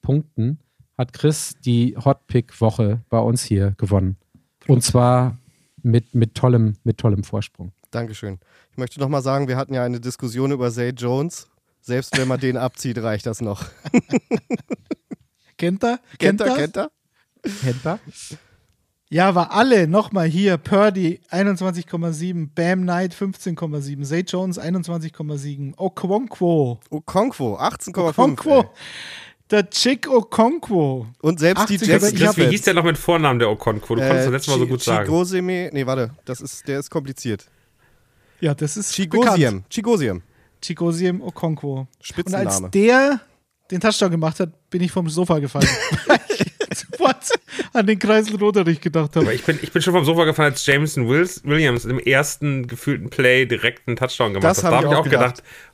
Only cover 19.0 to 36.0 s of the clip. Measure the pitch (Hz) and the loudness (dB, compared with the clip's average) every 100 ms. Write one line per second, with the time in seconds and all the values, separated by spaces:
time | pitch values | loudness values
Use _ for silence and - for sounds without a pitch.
19 | - 151 180 180 165 196 262 226 160 190 | -4 2 4 4 2 2 4 6 4 2
20 | 208 196 165 165 202 170 - 196 208 190 | 2 0 0 2 2 0 2 4 4 2
21 | 175 180 - 175 196 185 190 175 170 175 | -2 -4 -6 -2 0 0 -4 -6 -6 -6
22 | 170 156 175 175 151 160 170 185 185 175 | -4 -4 -6 -6 -6 -2 0 0 0 -2
23 | 185 - 196 190 - 165 165 147 139 139 | -2 -4 -8 -6 -8 -6 -6 -6 -6 -8
24 | 139 160 185 180 190 175 160 185 170 170 | -4 -4 -2 -4 -4 -6 -4 -4 -4 -6
25 | 160 - 151 147 143 143 139 - 185 - | -8 -10 -8 -8 -8 -8 -10 -6 -6 -4
26 | 180 202 254 - 175 165 131 117 - 151 | -2 -2 -2 -2 0 2 0 -2 -10 -12
27 | - 185 247 - 127 101 151 - - 185 | -4 0 0 -2 -4 -2 -4 -4 -10 -2
28 | 170 151 262 139 302 277 - - - - | 0 4 2 2 4 4 4 -4 -20 -18
29 | - - - _ - 214 202 - 240 262 | -16 -18 -20 _ 0 0 0 0 0 0
30 | - 262 202 - 226 330 - 190 143 131 | 2 2 2 2 4 2 -2 0 2 -2
31 | 113 123 151 170 160 185 214 202 - - | -8 -4 -2 2 2 4 2 0 4 4
32 | 202 - 208 190 135 202 - 180 165 147 | 4 4 2 4 4 4 2 4 2 0
33 | - 170 151 123 117 107 - 107 - 117 | 2 2 4 4 2 0 -2 -4 -2 0
34 | 131 131 131 131 147 135 123 123 - 107 | 2 2 2 0 0 0 2 0 0 0
35 | 104 165 180 185 180 185 180 143 127 131 | 2 0 0 -2 -2 -4 -4 -4 -2 -2